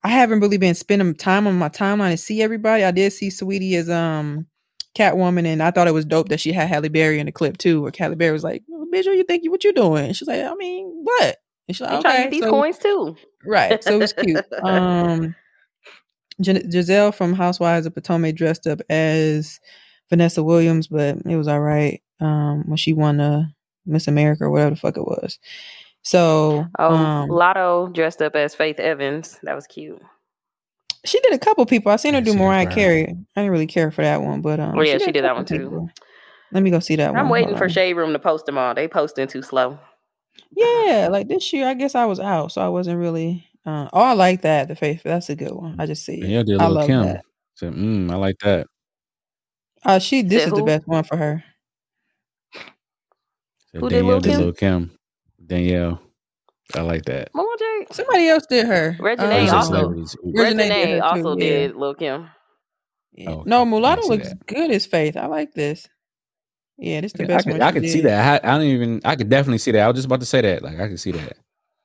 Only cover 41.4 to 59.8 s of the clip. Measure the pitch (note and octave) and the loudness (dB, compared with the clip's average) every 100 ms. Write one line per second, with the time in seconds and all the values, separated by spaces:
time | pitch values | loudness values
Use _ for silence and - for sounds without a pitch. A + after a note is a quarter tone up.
41.4 | - C#4 C4 C4 C#4 B3+ A#3 F#3 G3 F3 | -4 -2 -2 -2 -2 0 0 -2 -2 -2
42.4 | D3+ - F3+ F3+ F3+ F3 F3 E3 E3 F3 | -2 -4 -2 -2 -2 -2 -2 -2 -4 -6
43.4 | - _ - D3+ C#3 F#3 B3 A3+ F#3 F#3 | -10 _ -10 -8 -2 2 4 4 4 4
44.4 | D#3 D3+ D3+ - D3+ E3 - E3+ F3 D3 | 2 0 0 -4 -4 -4 -4 -6 -4 -8
45.4 | - - E3 E3 D#3 D3+ - - F#2 A2 | -8 -10 -12 -8 -8 -8 -10 -8 -2 0
46.4 | A2 - E3 D#3 D3 C3 F#2+ F#2 - _ | 2 4 4 2 2 2 2 -2 -12 _
47.4 | _ - E2+ D2 G#2+ G#2+ F2+ F2+ F#2+ F#2+ | _ -12 -10 -4 -2 0 -2 -2 -2 -2
48.4 | G2+ F#2 - _ _ _ _ _ _ _ | 0 0 -2 _ _ _ _ _ _ _
49.4 | _ _ _ _ - F#3+ F#3+ C4+ F#3+ G3+ | _ _ _ _ 2 2 2 0 2 2
50.4 | D#3 G3+ D#3 D#3 D3+ D#3+ D#3 E3+ D3+ D#3 | 2 0 2 0 0 -4 -2 -4 -4 -4
51.4 | - _ _ _ _ _ _ _ _ _ | -8 _ _ _ _ _ _ _ _ _
52.4 | _ - - _ _ _ _ _ _ _ | _ -20 -20 _ _ _ _ _ _ _
53.4 | _ _ _ E2+ - - F#2 G2 F2+ F#2 | _ _ _ -8 0 2 2 2 2 2
54.4 | F2 E2+ G2 F2+ E2+ - _ _ _ _ | 0 0 0 2 -2 -10 _ _ _ _
55.4 | E2+ F2+ F2+ F2+ E2+ E2 _ _ _ _ | -6 -2 0 0 -2 -6 _ _ _ _
56.4 | _ _ - - E2 E2 - C3+ - D4 | _ _ -12 -6 -4 -4 -4 -8 -8 -6
57.4 | G#4 A#4 A4 G#4+ - - C5 G#4 E4 D#4+ | -6 -4 -6 -6 -10 -8 0 2 4 2
58.4 | - B3 A3+ F#3 D#3+ E3+ G3+ A#3+ G3+ - | 2 0 2 2 0 -2 -2 0 2 2
59.4 | G2+ - - - | 4 4 2 0